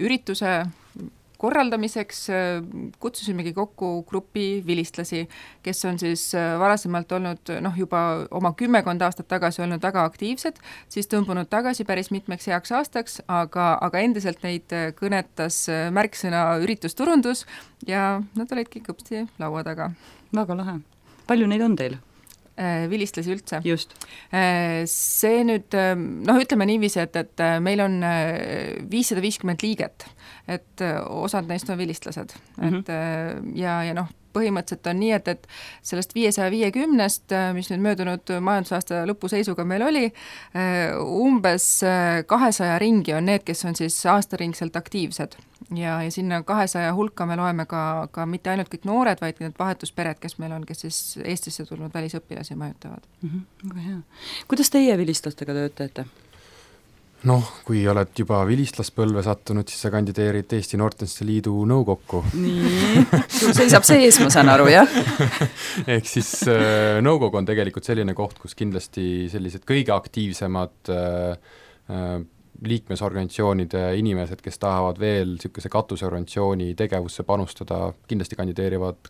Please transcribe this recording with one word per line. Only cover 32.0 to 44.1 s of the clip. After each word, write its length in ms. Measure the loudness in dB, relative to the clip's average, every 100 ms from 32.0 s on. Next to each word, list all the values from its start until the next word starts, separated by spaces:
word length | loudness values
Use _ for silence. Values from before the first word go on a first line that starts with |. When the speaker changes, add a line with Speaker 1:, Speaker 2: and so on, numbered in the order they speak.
| -10 -12 -14 -16 -20 -4
Speaker 2:
Mhm. 240 | -2 -2
Speaker 1:
Et, 100 | -4
äh, 440 | -6 -4 -4 -6 -8 -8 -6
ja, 180 | -4 -2 -2
ja 100 | -4
noh, 160 | -6 -10 _
põhimõtteliselt 560 | -2 0 -2 -4 -8 -4
on 140 | 0
nii, 100 | 2
et, 160 | 0 0
et 200 | -8 -10 -20 -20 -16
sellest 300 | -8 -6 -4
viiesaja 380 | 0 2 2 0
viiekümnest, 800 | 0 0 0 2 4 2 -2 -2
äh, 160 | -2 0 -2
mis 100 | -4
nüüd 100 | -2
möödunud 480 | 0 0 -2 -4 -4 -2
majandusaasta 640 | 0 0 0 -4 -2 -2 -2
lõpu 220 | -4 -2
seisuga 320 | -2 -2 -2 -2
meil 160 | 0 2
oli, 160 | 2 0 -4 -14 -20 -10
äh, 380 | -2 0 0 0 -2
umbes, 800 | -2 0 4 4 4 2 2 2
äh, 380 | 2 2 2 0 2
kahesaja 460 | 4 4 2 0 2
ringi 380 | 4 4 2 0
on 100 | 2
need, 160 | 0 -2
kes 160 | -4 -4
on 120 | -4
siis 180 | -2 0
aastaringselt 680 | 4